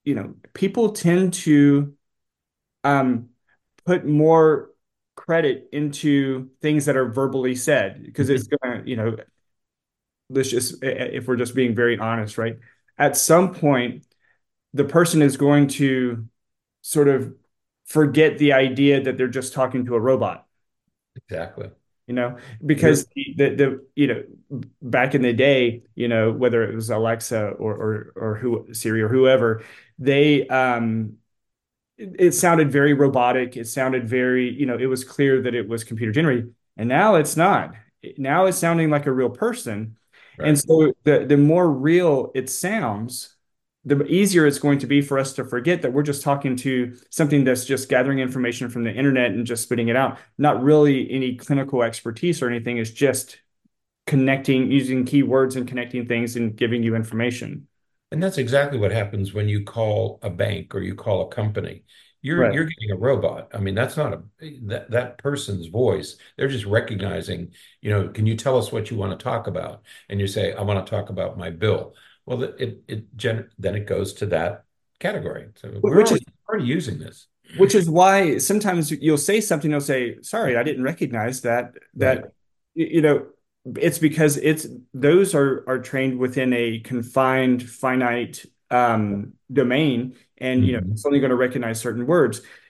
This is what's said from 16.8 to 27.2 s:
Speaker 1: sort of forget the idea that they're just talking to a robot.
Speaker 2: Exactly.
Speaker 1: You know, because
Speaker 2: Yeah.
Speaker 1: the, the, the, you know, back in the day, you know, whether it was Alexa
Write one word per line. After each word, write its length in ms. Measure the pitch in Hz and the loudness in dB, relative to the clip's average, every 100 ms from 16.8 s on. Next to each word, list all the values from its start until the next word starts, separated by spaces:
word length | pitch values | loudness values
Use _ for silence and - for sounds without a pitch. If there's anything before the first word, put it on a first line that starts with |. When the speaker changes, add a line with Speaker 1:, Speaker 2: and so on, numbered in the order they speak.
Speaker 1:
sort 260 | - 156 139 | -4 2 4
of 280 | 131 113 - _ _ _ _ - | 4 0 -12 _ _ _ _ -4
forget 540 | 156 147 156 156 143 | 2 4 6 4 4
the 140 | 147 | 4
idea 480 | 135 135 120 143 139 | 4 4 4 4 4
that 160 | 131 113 | 2 -2
they're 100 | 127 | -2
just 260 | 131 123 | -4 -6
talking 320 | 139 127 131 123 | -4 -2 -2 -2
to 100 | 120 | 0
a 40 | |
robot. 480 | 120 131 101 85 _ _ _ _ _ _ _ - | 2 2 0 -6 _ _ _ _ _ _ _ -20
Speaker 2:
Exactly. 540 | - 82 82 - - - _ _ - | -12 -10 -10 -12 -16 -18 _ _ -10
Speaker 1:
You 80 | 123 | -6
know, 220 | 123 123 - - 147 | -6 -8 -18 -6 -2
because 400 | 143 160 143 - - | 4 4 4 0 -10
Speaker 2:
Yeah. 180 | 139 - | -6 0
Speaker 1:
the, 120 | 139 | 0
the, 60 | - | 2
the, 300 | 135 - - - | 0 0 -8 -2
you 120 | 139 | 0
know, 160 | 110 - - - 139 - _ | -2 -10 -20 -14 -12 -12 _
back 320 | 123 123 135 | -4 0 2
in 80 | 139 | 2
the 120 | 123 | 2
day, 500 | 117 135 135 120 113 - | 4 4 4 2 -2 -10
you 140 | - 120 | -6 -2
know, 240 | 113 110 | 2 0
whether 320 | 113 123 117 | 2 2 2
it 100 | 107 | 0
was 160 | 110 110 | -4 -4
Alexa 600 | 110 113 113 | -2 -2 -2